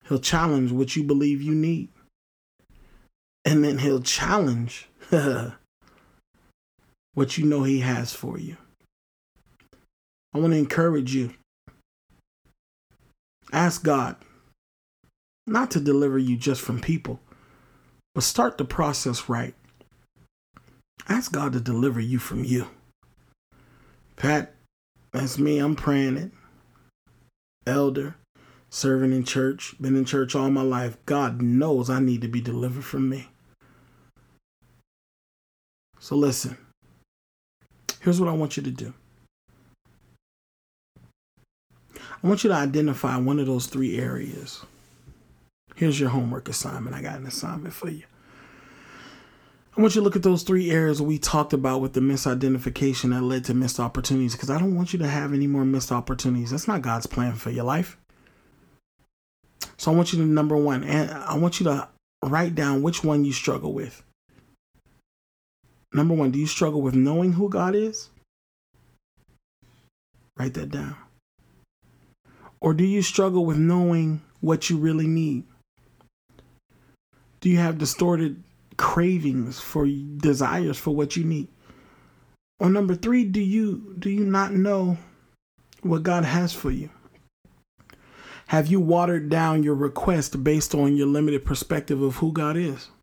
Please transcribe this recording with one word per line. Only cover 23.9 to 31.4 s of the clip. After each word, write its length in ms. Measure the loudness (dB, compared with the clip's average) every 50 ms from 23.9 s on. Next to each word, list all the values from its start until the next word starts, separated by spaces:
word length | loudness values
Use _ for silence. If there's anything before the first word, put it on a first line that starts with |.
| _ _ _ _ _
"Pat, 380 | -4 0 0 2 0 -2 -4 -14 _ _ _ _ _ _ _ _ _ _ _
that's 280 | -4 -4 -4 -4 -2 0
me. 180 | 0 2 2 0
I'm 160 | 0 0 -2
praying 420 | 0 0 0 2 2 2 0 -2
it. 140 | -4 -6 -10 -12 -18 _ -20 _ _ _ _ _ _ _ _ _ _ _ _ _ _ _ _ _ _ _ _ _ _ _
Elder, 520 | -2 0 2 2 0 0 -2 -6 -8 -12 _ _ _ _ _ _ _ _ _ _ _
serving 440 | -10 -2 0 0 2 2 2 2 2
in 100 | 0 -2
church, 500 | -2 -2 0 0 0 -2 -4 -10 -16 -12 _
been 160 | -2 0 2
in 100 | 2 2
church 300 | 0 0 0 0 0 0
all 160 | -2 0 2
my 100 | 2 2
life. 360 | 2 0 0 0 -4 -4 -8 -10 _
God 360 | -2 0 0 0 -2 -2 -2